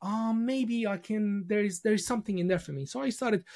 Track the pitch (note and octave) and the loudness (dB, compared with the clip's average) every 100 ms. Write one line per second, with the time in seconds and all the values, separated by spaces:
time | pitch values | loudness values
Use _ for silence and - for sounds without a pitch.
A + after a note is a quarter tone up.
0 | F#3+ A3 A3+ A3+ A#3 C4 A#3 A#3 G#3 F#3+ | -4 -2 0 0 0 0 0 0 0 -2
1 | - G#3+ G#3 G3+ F3+ G#3 G3+ F3 A3 G#3+ | -2 0 0 0 0 2 2 0 2 2
2 | - A#3+ G#3 F#3 F3+ F3 - C#3 C#3 B3+ | 2 -2 0 0 2 2 -2 -6 -6 -4
3 | C4+ - B3+ G3 - | -2 -2 2 0 -2